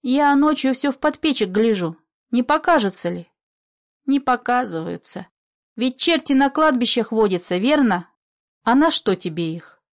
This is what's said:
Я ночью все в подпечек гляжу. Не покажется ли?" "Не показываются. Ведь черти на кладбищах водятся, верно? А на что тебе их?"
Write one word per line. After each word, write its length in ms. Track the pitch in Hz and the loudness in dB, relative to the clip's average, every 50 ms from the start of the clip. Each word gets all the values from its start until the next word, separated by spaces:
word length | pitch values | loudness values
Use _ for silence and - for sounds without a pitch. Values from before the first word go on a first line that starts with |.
Я 320 | - 247 254 285 294 285 285 | -2 0 0 2 2 4 4
ночью 400 | 277 294 302 302 - - 262 262 | 4 4 2 2 2 0 -2 -2
все 160 | 262 - 285 | 0 -2 -4
в 80 | 262 _ | -4 _
подпечек 520 | - 302 294 - - 311 269 - 214 190 | -2 -4 -4 0 -2 -2 0 0 -2 -2
гляжу. 460 | 185 214 226 233 220 190 175 160 165 _ _ _ _ _ _ _ | 0 0 2 2 2 0 -2 -6 -6 _ _ _ _ _ _ _
Не 120 | - 240 | -2 -2
покажется 680 | 247 - 294 320 311 - 339 302 214 196 - - - 175 | 0 0 -2 0 2 2 2 2 2 0 -4 -4 -6 -6
ли?" 180 | 175 175 170 _ _ _ _ _ _ _ _ _ _ _ _ _ _ _ _ | -6 -6 -12 _ _ _ _ _ _ _ _ _ _ _ _ _ _ _ _
"Не 140 | - 269 285 | -2 -2 0
показываются. 1040 | 277 - 247 240 - - 247 247 254 208 170 160 160 175 175 170 _ - - 190 180 _ _ _ _ _ _ _ _ _ _ | 2 0 -2 -2 0 -2 0 0 -2 -2 -6 -8 -8 -8 -10 -10 _ -12 -12 -12 -14 _ _ _ _ _ _ _ _ _ _
Ведь 200 | - 233 262 247 | -4 -4 -4 -2
черти 380 | - - 339 339 311 320 - 277 | -2 0 0 0 0 0 0 2
на 160 | 262 277 277 | 2 2 2
кладбищах 600 | 277 320 311 311 269 240 247 - - 247 220 - | 2 2 2 2 2 2 0 0 0 -2 -2 -2
водятся, 460 | 226 220 220 208 185 175 - - 185 | 0 2 2 2 0 -2 -2 -2 -4
верно? 520 | 180 196 262 302 294 277 226 190 175 170 _ _ _ _ _ _ _ _ _ _ _ | 0 0 2 2 2 2 2 0 -2 -4 _ _ _ _ _ _ _ _ _ _ _
А 120 | _ - 240 | _ 2 4
на 160 | 269 302 330 | 4 4 2
что 260 | - - - - 190 | 2 0 -2 -2 -4
тебе 380 | 180 - 180 156 165 170 160 160 | -2 -4 -8 -6 -4 -6 -6 -6
их?" 280 | 170 - - - _ _ _ | -10 -14 -20 -20 _ _ _